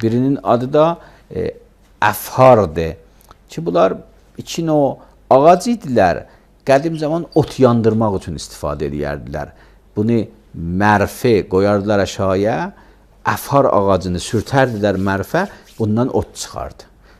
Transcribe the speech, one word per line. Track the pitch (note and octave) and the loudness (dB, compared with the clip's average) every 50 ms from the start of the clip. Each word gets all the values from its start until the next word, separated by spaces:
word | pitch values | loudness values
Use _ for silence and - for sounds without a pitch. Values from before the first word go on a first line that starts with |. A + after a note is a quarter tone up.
birinin | A2 A2+ A2+ A#2+ C3 C3+ C#3+ - - | -4 -2 0 0 0 0 -2 -2 0
adı | - A#2 A#2 B2+ C3 C#3+ | 0 0 0 0 0 2
da, | D3+ D#3 E3 E3+ E3+ - - - _ _ _ - | 2 2 2 0 -4 -10 -20 -20 _ _ _ -8
e, | F2+ F2 - - - - _ _ _ _ _ _ _ | -6 -6 -6 -8 -10 -20 _ _ _ _ _ _ _
əfhardır. | - G#2+ G#2 - - - - - C3 C3 B2 A2 G2 D#2+ D2+ E2+ E2 D#2+ D#2 - - _ _ _ - _ - _ _ _ | 0 0 0 -2 -10 -8 2 6 6 8 8 6 4 0 -2 -4 -4 -4 -6 -10 -16 _ _ _ -20 _ -20 _ _ _
Ki, | - - E3 | -14 -8 -6
bunlar | E3+ F3 E3+ F3+ F#3 F3+ - - - _ _ _ _ _ - | -2 0 2 2 2 0 -4 -10 -20 _ _ _ _ _ -18
iki | - - - - E3 | -14 -10 -8 -6 -2
növ | D#3+ D3+ D3+ C#3+ B2+ B2+ - - - _ _ _ _ | 0 0 2 0 0 -2 -6 -14 -20 _ _ _ _
ağac | B2 C3 C#3+ E3 F3+ F#3 - B3 | 2 6 6 6 4 4 2 -4
idilər. | A#3+ - - D3 B2 A2+ F#2+ F2 D#2+ A1+ - - - _ _ _ _ _ _ - | -6 -4 -4 -2 2 2 2 2 2 -2 -6 -14 -20 _ _ _ _ _ _ 2
Qədim | C3+ C3+ D3+ E3 E3 D3+ | 2 2 2 -2 -4 -4
zaman | D#3 D3 D#3+ E3+ D#3+ - - | -4 -4 -4 -4 -6 -2 -2
ot | E3 C#3 - - - | -2 -2 -2 0 2
yandırmaq | B2+ B2 A#2+ A#2 A2 A2+ A2 A2 A2+ G#2+ G2 F2+ | 2 4 4 4 2 2 2 2 0 0 -2 -4
üçün | - F#2+ D#2+ D2 | -6 -8 -10 -10
istifadə | - - - - - D2+ D2 D2 D#2 C#2+ | -12 -14 -14 -10 -8 -8 -6 -6 -6 -6
edərdilər. | C#2+ D2 D2 C#2+ D2 D2 A1+ B1+ C#2+ D2+ C#2 - - - - - - _ _ _ _ | -6 -6 -6 -6 -8 -8 -10 -10 -10 -10 -10 -10 -14 -20 -20 -20 -20 _ _ _ _
Bunu | G#2 G#2+ A2+ A#2 A2+ - - - - _ _ - | -4 -2 0 0 0 -2 -4 -10 -20 _ _ -14
mərfi | E2 E2 E2+ F2 F#2 G#2 G#2 G#2 G2+ G2+ F#2 - - - - A2+ F#2 - - | -10 -8 -6 -4 0 2 2 2 2 2 -2 -4 -4 0 2 2 2 0 0
qoyardılar | F#2 F#2+ G2 G#2 G#2 G2+ G2 G#2 G#2 G2+ F#2+ | 0 0 2 2 0 0 0 0 0 0 0
aşağıya, | F#2 - - G2 F#2+ F#2+ F#2+ G2+ A2 B2+ D#3 E3+ G3 - - - - _ _ _ _ _ _ _ | -2 -4 -4 -2 -2 0 0 0 -2 -2 -4 -6 -8 -10 -16 -20 -20 _ _ _ _ _ _ _
əfhar | G#2+ A2 - - - C#3 C#3+ B2+ - | -6 -6 -6 -6 0 2 2 2 4
ağacını | - G#2 G2 G2 G2 F2+ F2 F#2 F2+ F2+ | 2 2 2 2 0 0 0 -4 -6 -6
sürtərdilər | - - - G#2+ F#2 - - C#3 C3 B2+ A2+ G2+ G2+ G2+ F#2+ F#2 | -6 -4 -4 -4 -4 0 0 0 0 0 0 -2 0 0 0 0
mərfə, | F#2+ G2+ G2 G2 G2 - - E3 G3 G3 - - _ - - - | -2 -2 -2 -2 -4 -4 -2 -4 -4 -4 -8 -18 _ -20 -6 -4
bundan | A2+ G#2 G#2+ A2+ B2 C3+ - | -2 0 0 0 0 0 0
ot | G#2+ - - - | -2 -4 -4 -10
çıxardı. | - - - - - - - - - - - _ _ _ _ _ | -14 -14 -12 -12 -12 -12 -12 -14 -18 -20 -20 _ _ _ _ _